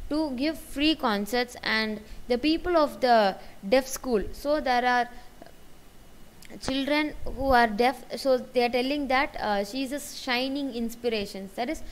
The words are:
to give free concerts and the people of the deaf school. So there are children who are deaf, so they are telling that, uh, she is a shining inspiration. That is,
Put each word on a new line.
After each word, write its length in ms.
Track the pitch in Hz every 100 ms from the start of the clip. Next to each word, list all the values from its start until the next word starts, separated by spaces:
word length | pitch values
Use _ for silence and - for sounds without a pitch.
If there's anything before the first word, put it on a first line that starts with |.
| -
to 160 | 294 311 247
give 140 | 294 311
free 360 | - 269 302 311 254
concerts 480 | 202 202 247 247 -
and 380 | - 220 220 214 - - -
the 100 | 240
people 380 | 302 320 359 339 285
of 140 | 220
the 360 | 254 226 202 - - - 196 254
deaf 100 | 262
school. 460 | - 254 214 175
So 280 | - 285 302
there 240 | 262 247
are 220 | 247 247 240 - - - - - - - - - - - - - - 208
children 500 | - 269 269 294 302 - - 240
who 100 | 269 240
are 80 | 233
deaf, 380 | 202 247 247 - 240
so 220 | 269 254
they 260 | - 254
are 40 | 240
telling 400 | 247 254 294 262
that, 280 | 262 302 -
uh, 240 | 208 202
she 180 | 202 262
is 100 | 262
a 60 | -
shining 760 | - - - 247 269 277 277 233
inspiration. 680 | 233 - 240 220 196 190 190 -
That 120 | 247
is, 140 | 311 -